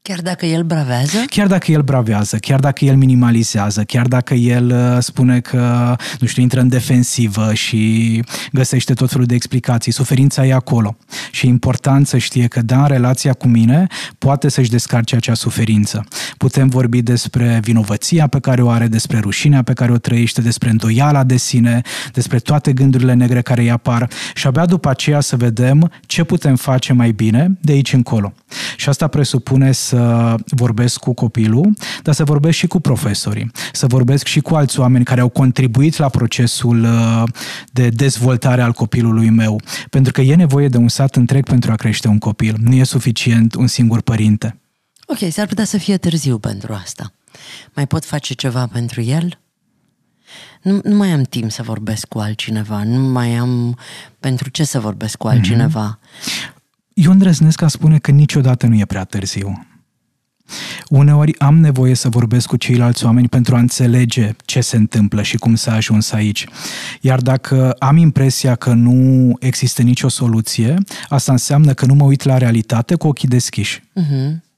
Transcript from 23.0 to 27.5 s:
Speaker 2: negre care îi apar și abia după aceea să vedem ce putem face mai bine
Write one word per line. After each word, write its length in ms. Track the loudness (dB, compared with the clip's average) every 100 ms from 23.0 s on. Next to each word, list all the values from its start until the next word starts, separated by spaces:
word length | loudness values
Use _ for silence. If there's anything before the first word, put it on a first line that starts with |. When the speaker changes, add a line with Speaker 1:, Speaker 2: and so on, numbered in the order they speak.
| 2
Speaker 2:
negre 280 | 2 2 0
care 200 | 0 0
îi 100 | 0
apar 380 | 0 -2 -2 -4 -8 -12
și 140 | -4 -2
abia 180 | 0 0
după 240 | 0 0
aceea 300 | -2 0 0
să 160 | 0 0
vedem 560 | -2 0 2 4 2 -4 -8
ce 180 | -4
putem 320 | -2 0 0 0
face 380 | 0 -2 0
mai 180 | 2 2
bine 460 | 0 0 2 0